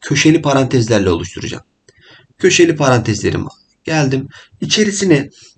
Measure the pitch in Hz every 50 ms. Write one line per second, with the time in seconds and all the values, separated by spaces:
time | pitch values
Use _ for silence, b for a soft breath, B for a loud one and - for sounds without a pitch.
0 | - - - 147 - 160 156 165 147 147 139 135 135 123 135 127 113 110 117 104
1 | 98 95 85 82 92 92 - - 90 113 - - - _ _ _ _ b b b
2 | b b b b b b b - - 185 170 - 175 165 160 151 147 135 127 120
3 | - 117 104 104 - 101 - - 95 - - _ _ _ _ _ - - 160 156
4 | 147 131 135 135 135 139 b b b b b - - - - - 214 208 196 -
5 | 202 185 156 139 - - b b b b b